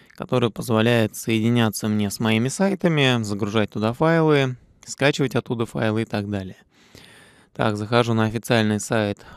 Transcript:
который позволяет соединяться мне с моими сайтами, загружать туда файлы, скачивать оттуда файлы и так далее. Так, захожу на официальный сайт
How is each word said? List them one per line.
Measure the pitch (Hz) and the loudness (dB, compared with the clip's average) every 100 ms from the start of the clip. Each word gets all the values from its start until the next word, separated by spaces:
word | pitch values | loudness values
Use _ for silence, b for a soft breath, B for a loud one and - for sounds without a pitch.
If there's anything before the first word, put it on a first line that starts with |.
| B | B
который | B - 127 120 | B -4 0 -2
позволяет | - 113 110 113 120 107 - | -4 -2 2 4 2 0 -2
соединяться | - 113 113 120 113 - 110 | -2 0 2 2 2 0 -2
мне | 107 101 | 0 -2
с | - | -2
моими | 113 110 127 | 0 2 0
сайтами, | - 196 190 180 151 135 120 | 0 -2 0 0 2 2 2
загружать | 104 104 104 110 104 | -2 -4 -2 0 -2
туда | 104 110 | 0 -2
файлы, | 120 160 165 156 143 131 123 _ _ - | 0 2 4 4 4 2 -4 _ _ -14
скачивать | - 139 151 135 | -2 0 2 0
оттуда | 120 - 117 113 | -2 -4 -4 -4
файлы | 135 110 110 | -2 -2 -2
и | |
так | 113 107 101 | -2 -4 -4
далее. | 101 92 - _ B B B B B B B B | -6 -8 -14 _ B B B B B B B B
Так, | - 117 104 | -4 -2 -2
захожу | 107 120 117 | 0 0 2
на | 113 | 2
официальный | 110 113 - 117 107 104 | 0 -2 0 2 2 0
сайт | - 113 104 101 - | -2 -2 -2 -4 -12